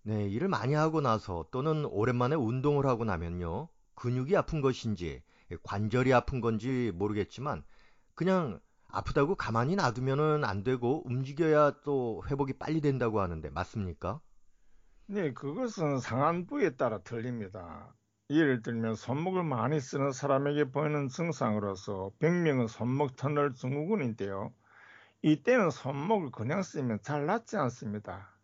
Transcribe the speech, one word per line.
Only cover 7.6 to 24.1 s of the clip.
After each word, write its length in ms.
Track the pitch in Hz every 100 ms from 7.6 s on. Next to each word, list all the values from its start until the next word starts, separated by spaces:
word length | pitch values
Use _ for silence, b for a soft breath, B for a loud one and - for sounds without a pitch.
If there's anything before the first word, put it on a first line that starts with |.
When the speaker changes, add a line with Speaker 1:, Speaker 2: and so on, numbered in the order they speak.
| - b b b b
Speaker 1:
그냥 460 | - 175 185 151 92 _ _ -
아프다고 460 | 95 - 147 143 190
가만히 420 | - 113 127 196
놔두면은 680 | 139 110 131 139 156 151
안 220 | 131 98 101
되고 420 | 127 120 151 -
움직여야 760 | 123 135 143 160 151 147 - 143
또 360 | 139 120 95 -
회복이 300 | 143 139 131
빨리 220 | - 160
된다고 400 | 147 135 120 107
하는데 280 | 92 82 78
맞습니까? 680 | 73 92 117 95 82 87 143 - - - _ - - - - -
Speaker 2:
네, 260 | 202 160
그것은 680 | - 143 175 247 208 151 135
상한 480 | - 113 147 175 180
부위에 280 | 285 190 127
따라 220 | 127 104
틀립니다. 1000 | - 117 123 120 98 95 85 78 - _ _ _ _
예를 320 | 147 151 123
들면 340 | 117 117 113 110
손목을 480 | - 139 175 185
많이 360 | 165 123 120 156
쓰는 320 | 131 143 139
사람에게 600 | 127 143 135 143 147 139
보이는 360 | 139 151 151 135
증상으로서 1040 | 135 - - 123 107 101 95 - 98 98 -
백명은 480 | 156 175 165 131 113
손목 480 | - 120 135 143 135
터널 380 | 135 147 143
증후군인데요. 1000 | 127 127 143 156 214 127